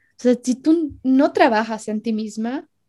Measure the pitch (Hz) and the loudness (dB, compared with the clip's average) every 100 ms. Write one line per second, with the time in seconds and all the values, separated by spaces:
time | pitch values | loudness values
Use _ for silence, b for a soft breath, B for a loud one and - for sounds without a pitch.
0 | _ - 247 240 247 247 302 330 302 - | _ -2 0 0 0 -2 0 0 0 -6
1 | 262 262 311 339 311 220 220 214 214 214 | 0 2 2 4 2 2 -2 -6 -8 -6
2 | 226 220 214 220 220 269 - _ | -4 -4 -6 -8 -6 -8 -10 _